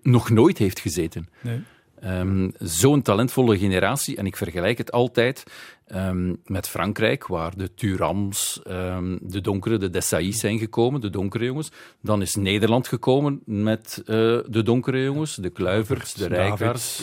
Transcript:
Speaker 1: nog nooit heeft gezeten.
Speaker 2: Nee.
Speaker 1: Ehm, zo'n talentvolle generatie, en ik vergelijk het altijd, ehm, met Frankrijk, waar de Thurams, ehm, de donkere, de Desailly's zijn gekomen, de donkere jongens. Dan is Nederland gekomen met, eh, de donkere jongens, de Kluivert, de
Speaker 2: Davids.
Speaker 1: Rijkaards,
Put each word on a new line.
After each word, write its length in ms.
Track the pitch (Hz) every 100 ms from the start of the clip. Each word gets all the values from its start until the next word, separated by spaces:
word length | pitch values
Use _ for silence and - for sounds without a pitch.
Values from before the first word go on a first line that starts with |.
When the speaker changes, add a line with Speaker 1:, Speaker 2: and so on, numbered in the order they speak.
Speaker 1:
nog 260 | - 120 -
nooit 280 | 110 160 -
heeft 220 | 101 -
gezeten. 480 | - 87 80 - 82 _
Speaker 2:
Nee. 200 | 120 120 208 _ _ _
Speaker 1:
Ehm, 480 | 92 92 92 95 92 -
zo'n 420 | 87 80 131 147
talentvolle 560 | - 101 123 - 123 98
generatie, 600 | 98 92 95 139 - 92
en 80 | 95
ik 120 | -
vergelijk 400 | 90 87 95 123
het 140 | 113
altijd, 520 | 120 123 - 120 135 - - - - -
ehm, 460 | 92 95 92 90 87 -
met 220 | 98 -
Frankrijk, 600 | - 92 107 110 139 -
waar 300 | 87 82 90
de 160 | 95
Thurams, 880 | - 107 92 82 95 101 95 - -
ehm, 540 | - 92 92 92 90 92
de 200 | 95 98
donkere, 360 | 95 98 101 110
de 120 | 95
Desailly's 500 | 87 - 85 92 113
zijn 200 | 104 110
gekomen, 420 | 110 - 120 143
de 80 | 104
donkere 360 | 98 98 110 120
jongens. 260 | 135 156 - - _
Dan 200 | 107 104
is 140 | 92 107
Nederland 520 | 95 101 107 120 -
gekomen 540 | 123 - 135 147 139 -
met, 560 | 101 107 110 - - -
eh, 100 | 110 113 120 -
de 140 | 113
donkere 400 | 110 123 123 131
jongens, 320 | 131 143 156 -
de 140 | 92
Kluivert, 680 | - 90 101 104 - - -
de 100 | 87
Speaker 2:
Davids. 80 | 87 95 104
Speaker 1:
Rijkaards, 380 | 117 120 - -